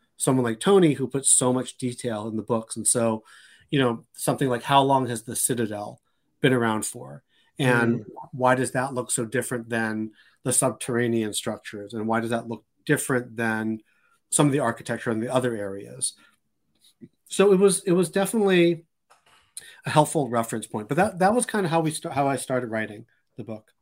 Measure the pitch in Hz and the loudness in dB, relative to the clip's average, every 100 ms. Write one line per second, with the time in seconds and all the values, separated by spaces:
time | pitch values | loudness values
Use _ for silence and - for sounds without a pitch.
0 | _ - - 131 120 110 190 202 165 131 | _ -4 0 2 0 -2 4 6 6 2
1 | 127 139 - - 127 127 123 - 127 120 | -4 -2 2 2 2 0 -4 -8 -8 -6
2 | 120 107 110 110 101 113 - 117 107 123 | -6 -6 -6 -6 -2 -4 -4 -4 0 2
3 | 113 110 - - - - _ 143 127 117 | 0 0 -6 -20 -20 -20 _ 2 2 0
4 | - - - 135 135 120 - 139 135 131 | -8 -6 -2 0 0 -2 2 4 6 4
5 | 123 117 - 110 - 120 107 104 104 123 | 2 -6 -8 -4 -2 0 -2 -4 -10 -14
6 | _ _ _ _ 139 127 117 107 - 123 | _ _ _ _ 2 4 2 0 -2 -10
7 | 131 143 _ _ _ - 131 120 117 117 | -14 -18 _ _ _ -2 2 4 2 0
8 | - - - 127 127 127 123 131 131 127 | -4 -16 -14 0 2 4 0 -2 -4 -4
9 | 117 - 113 123 113 123 113 117 110 107 | -4 -4 -2 -4 -4 -6 -4 -2 -2 -4
10 | 110 - _ _ 131 120 131 113 - 120 | -6 -10 _ _ -2 0 0 -2 -4 0
11 | 120 117 107 101 - 107 - 107 101 113 | 0 0 -2 -4 -6 -8 -10 -14 -10 -6
12 | 110 113 113 117 117 113 _ _ - 143 | -2 -2 -2 -4 -6 -12 _ _ -2 0
13 | - 127 123 113 117 110 110 110 _ _ | 0 -2 -2 -4 -2 -2 -2 -6 _ _
14 | _ _ _ - 147 139 120 - - 113 | _ _ _ 2 2 2 -2 -4 -6 -4
15 | 123 110 123 127 127 110 101 98 113 127 | -2 -4 -2 0 0 -4 -8 -10 -14 -8
16 | - - _ _ _ _ _ _ _ _ | -8 -8 _ _ _ _ _ _ _ _
17 | - _ - - 196 185 202 180 - 175 | -20 _ -4 2 6 6 6 4 2 2
18 | 165 196 196 233 196 185 170 165 - _ | 2 0 0 2 4 6 4 2 -6 _
19 | _ _ _ _ _ - - - - 156 | _ _ _ _ _ -20 -20 -12 0 4
20 | 147 165 127 117 113 117 - 110 107 139 | 4 2 0 -2 -2 -4 -6 -8 -2 0
21 | 208 175 185 240 220 214 175 165 156 156 | 0 2 2 2 0 -2 0 0 0 -4
22 | 170 139 139 131 - 127 120 110 107 104 | -4 0 0 0 -2 -4 -2 -4 -6 -10
23 | 117 _ _ - 110 107 - _ | -18 _ _ -16 -14 -14 -16 _